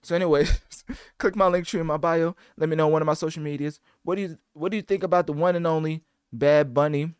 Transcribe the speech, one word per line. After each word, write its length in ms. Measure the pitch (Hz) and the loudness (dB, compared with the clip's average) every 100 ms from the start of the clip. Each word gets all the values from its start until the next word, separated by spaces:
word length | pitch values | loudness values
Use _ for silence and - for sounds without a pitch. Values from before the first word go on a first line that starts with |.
So 100 | - | -4
anyways, 460 | 175 180 151 - - _ - - | -2 2 2 4 0 _ -20 -14
<laughs> 280 | 262 - _ | -16 -16 _
click 180 | 226 208 | -2 2
my 120 | 190 | 2
link 180 | 180 170 | 2 -2
tree 140 | 196 | -4
in 80 | 165 | -2
my 100 | 151 | -2
bio. 380 | 170 165 165 175 _ - | 0 0 0 -4 _ -6
Let 120 | 156 | -2
me 60 | 160 | 2
know 120 | 156 | 2
on 40 | |
one 100 | 156 | 2
of 60 | 156 | 0
my 80 | 147 | -2
social 260 | 160 160 | -4 -6
medias. 380 | 151 143 147 - _ _ | -8 -6 -8 -8 _ _
What 120 | - 185 | -6 -4
do 60 | |
you, 160 | 190 160 _ | -4 -10 _
what 160 | - 175 | -6 -4
do 80 | 208 | -4
you 60 | |
think 180 | - 196 | -2 -2
about 240 | 185 180 170 | 2 2 2
the 80 | |
one 220 | 147 175 175 | 0 0 2
and 100 | 170 | 0
only 380 | 160 156 160 _ _ _ | 0 -2 -6 _ _ _
Bad 420 | 117 139 147 143 | 0 4 4 4
Bunny 400 | 123 147 147 156 165 | 0 0 0 -4 -8